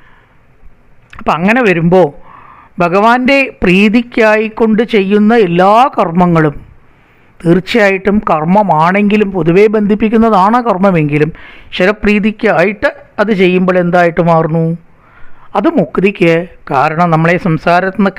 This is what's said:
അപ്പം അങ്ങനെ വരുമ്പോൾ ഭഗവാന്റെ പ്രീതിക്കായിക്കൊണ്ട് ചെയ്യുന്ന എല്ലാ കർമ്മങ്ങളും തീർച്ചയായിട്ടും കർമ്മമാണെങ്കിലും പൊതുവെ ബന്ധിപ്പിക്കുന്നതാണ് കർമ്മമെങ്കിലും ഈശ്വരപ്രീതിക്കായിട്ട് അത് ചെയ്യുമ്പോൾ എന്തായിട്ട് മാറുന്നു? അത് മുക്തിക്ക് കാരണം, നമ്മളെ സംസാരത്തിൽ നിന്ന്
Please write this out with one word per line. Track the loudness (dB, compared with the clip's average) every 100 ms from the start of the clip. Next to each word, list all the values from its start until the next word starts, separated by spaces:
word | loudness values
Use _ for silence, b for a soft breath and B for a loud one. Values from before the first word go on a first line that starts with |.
| b b b b _ _ -20 -20 _ -20 _ -12
അപ്പം | -6
അങ്ങനെ | -2 0 0
വരുമ്പോൾ | 0 0 2 2 2 -2 B B B B B -6
ഭഗവാന്റെ | -2 0 2 2 0 0 -2 -4
പ്രീതിക്കായിക്കൊണ്ട് | 0 2 2 0 -2 0 0 0 -2 -2 0 0
ചെയ്യുന്ന | 0 -2 0 2 2
എല്ലാ | 2 2 2 2 2 2 0
കർമ്മങ്ങളും | -2 0 0 2 0 -4 -14 -20 b b b b b -6 -2
തീർച്ചയായിട്ടും | 0 0 0 0 0 -2 -2 -2
കർമ്മമാണെങ്കിലും | -2 0 0 2 2 2 0 0 0 0
പൊതുവെ | -2 0 2 2
ബന്ധിപ്പിക്കുന്നതാണ് | 2 -2 -2 0 0 2 2 2 0
കർമ്മമെങ്കിലും | -2 0 0 0 0 -2 -2 B B B B
ഈശ്വരപ്രീതിക്കായിട്ട് | -4 -2 -2 -2 0 -2 -2 -2 0 0 -2 -6 -6 -10 -4
അത് | -2
ചെയ്യുമ്പോൾ | 0 0 2 0 0
എന്തായിട്ട് | 0 2 0 0
മാറുന്നു? | 0 0 0 -2 -2 -6 -12 b b b b b b -4
അത് | -2
മുക്തിക്ക് | 0 -2 -2 -2 0 0 0 -4 -12 -6
കാരണം, | -2 0 0 0
നമ്മളെ | 0 0 0
സംസാരത്തിൽ | -2 -2 0 0 -2 -2
നിന്ന് | -2